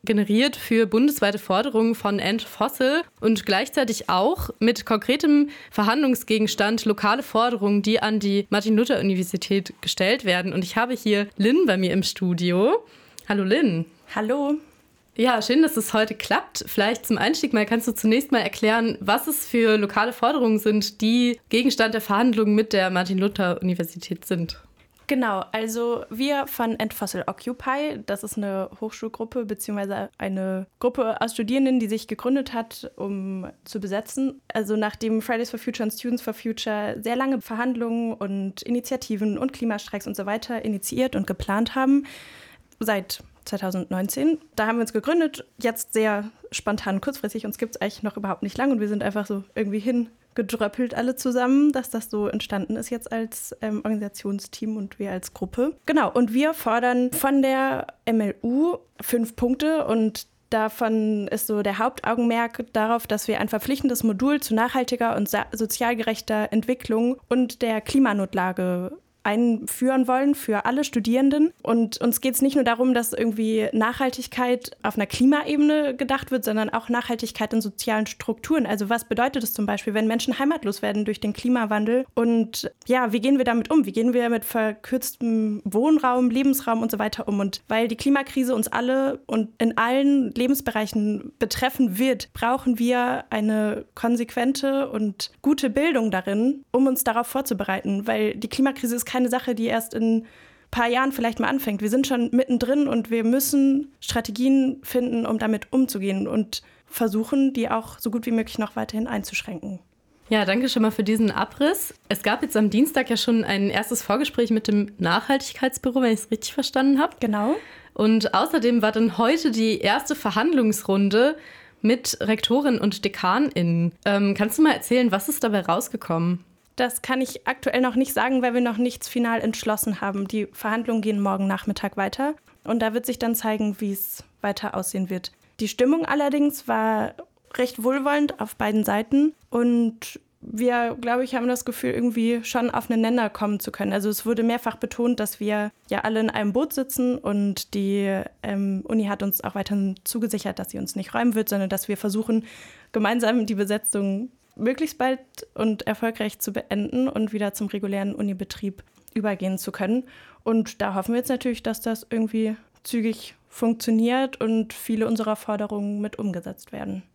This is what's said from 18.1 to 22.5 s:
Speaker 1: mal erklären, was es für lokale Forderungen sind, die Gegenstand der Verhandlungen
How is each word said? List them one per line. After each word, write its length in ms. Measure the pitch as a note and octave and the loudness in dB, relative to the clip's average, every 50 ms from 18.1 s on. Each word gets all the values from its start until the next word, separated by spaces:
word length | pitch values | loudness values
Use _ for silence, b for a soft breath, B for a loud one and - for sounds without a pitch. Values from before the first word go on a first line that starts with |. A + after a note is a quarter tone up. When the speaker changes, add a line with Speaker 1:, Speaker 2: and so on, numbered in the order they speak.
| A3 B3+ C4+ C#4 | 4 4 2 2
Speaker 1:
mal 100 | - A#3 | 2 2
erklären, 580 | F#3 - - - - G#3+ A3 A#3 A3+ A3+ - - | 2 0 -2 0 2 2 4 4 2 0 -2 -2
was 240 | G3 G3 G3+ - - | 0 0 2 2 2
es 220 | D#4 D4+ - - - | -2 -4 -4 -4 0
für 280 | - A#3+ A3+ A3 G#3+ | 2 4 4 6 4
lokale 380 | G#3+ G3+ G3+ G3+ A3 G#3+ A#3+ A#3+ | 4 2 2 0 0 0 0 0
Forderungen 460 | - - A#3+ D4+ D4+ B3 A3+ A3 G#3+ | 2 2 2 4 4 4 4 4 4
sind, 420 | G#3+ G#3+ G#3 G#3+ G3+ - - _ | 4 4 2 2 2 0 -4 _
die 380 | G#3+ A3 A3+ B3 B3 A#3+ A#3+ A#3 _ _ | 0 2 4 4 4 2 2 -2 _ _
Gegenstand 460 | - A3+ B3 C4+ B3+ - A3+ A3 A3+ | 2 4 4 4 4 4 2 2 2
der 60 | A3 | -2
Verhandlungen 520 | G#3+ - G3+ G3+ A#3+ B3+ A3+ G#3+ A3 G#3 | -2 0 2 4 4 4 4 4 4 4